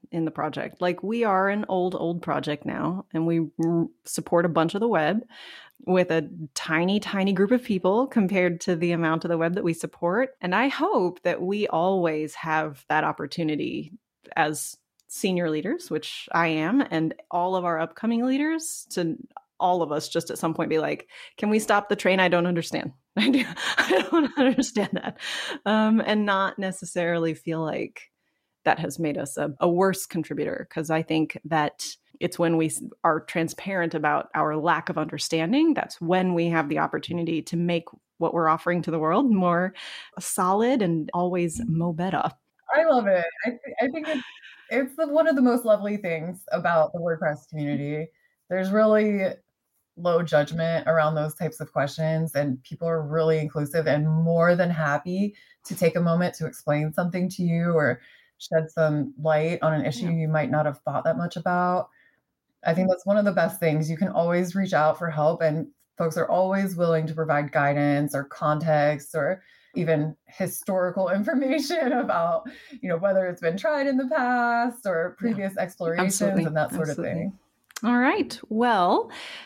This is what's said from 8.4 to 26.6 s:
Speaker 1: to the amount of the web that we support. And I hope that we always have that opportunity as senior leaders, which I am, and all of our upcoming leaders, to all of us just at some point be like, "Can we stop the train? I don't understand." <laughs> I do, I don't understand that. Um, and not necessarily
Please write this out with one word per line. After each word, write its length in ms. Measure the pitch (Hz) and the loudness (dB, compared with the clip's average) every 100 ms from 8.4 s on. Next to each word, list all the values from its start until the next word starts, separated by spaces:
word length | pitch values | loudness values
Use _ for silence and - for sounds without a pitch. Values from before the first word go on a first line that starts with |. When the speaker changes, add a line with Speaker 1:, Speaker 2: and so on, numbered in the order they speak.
| 180 170 | 2 0
Speaker 1:
to 160 | - 165 | -2 0
the 160 | 175 | 0
amount 320 | 165 160 160 | 2 2 0
of 40 | 165 | 0
the 80 | 170 | 0
web 160 | 165 | 0
that 100 | 190 | 0
we 80 | 175 | -2
support. 640 | 165 165 - 170 202 175 - | -2 -6 -4 0 0 -2 -4
And 140 | 180 | -2
I 140 | 190 269 | 0 0
hope 540 | 269 349 277 180 180 | 0 0 2 0 -2
that 200 | - - | -2 -2
we 240 | 180 208 202 | -2 -2 0
always 680 | 165 180 190 170 156 151 - | 2 2 2 0 0 -4 -6
have 480 | 160 156 156 139 - | -2 -2 -2 -6 -2
that 140 | 156 | 0
opportunity 880 | 151 156 151 - 156 147 - - 151 202 _ _ - - | 0 -2 -6 -4 -2 -2 -4 -6 -10 -16 _ _ -6 0
as 400 | 151 151 - - _ _ - | 0 -2 -8 -14 _ _ -18
senior 420 | - 202 175 170 | -4 -2 0 0
leaders, 400 | 156 175 349 - | -2 -4 -6 -4
which 380 | 156 - - - | -6 -6 -12 -4
I 160 | 170 170 | 0 2
am, 360 | 156 160 269 - | 0 2 2 2
and 240 | 160 160 - - | 0 -2 -4 -6
all 240 | 175 180 | -2 0
of 100 | 185 | 0
our 140 | 175 160 | -2 -2
upcoming 460 | 165 - 226 233 | -4 -4 -2 0
leaders, 640 | 254 269 302 330 320 - - | 0 0 0 -2 -6 -12 -8
to 260 | 190 170 - - - _ - | -4 -2 -4 -10 -20 _ -2
all 220 | 180 180 | 0 2
of 100 | 151 | 0
us 160 | 151 - | -2 -2
just 220 | 170 165 | -4 -4
at 60 | - | -4
some 140 | 165 | -2
point 160 | 160 156 | -2 0
be 100 | 156 | 0
like, 280 | 151 - - - - - | 0 -4 -10 -20 -18 -4
"Can 100 | 214 | 0
we 100 | 214 | 2
stop 280 | 214 208 202 | 4 2 2
the 80 | 202 | 0
train? 240 | 190 190 | 2 4
I 80 | 180 | 4
don't 180 | 175 175 | 4 2
understand." 460 | 170 - 156 - - | 0 -2 -6 -8 -12
<laughs> 120 | _ - | _ 0
I 140 | 226 | 2
do, 140 | 254 - 170 - - | 2 0 -6 -4 0
I 280 | - - - | 2 2 2
don't 280 | 330 285 - | 2 2 2
understand 520 | 262 254 - 208 190 | 2 2 -2 -2 -2
that. 220 | - - - - - - 302 | -4 -8 -10 -10 -8 -8 -6
Um, 380 | 202 214 214 220 | 0 2 4 4
and 220 | - 214 208 | 2 0 2
not 320 | 196 196 | 2 0
necessarily 720 | - | -2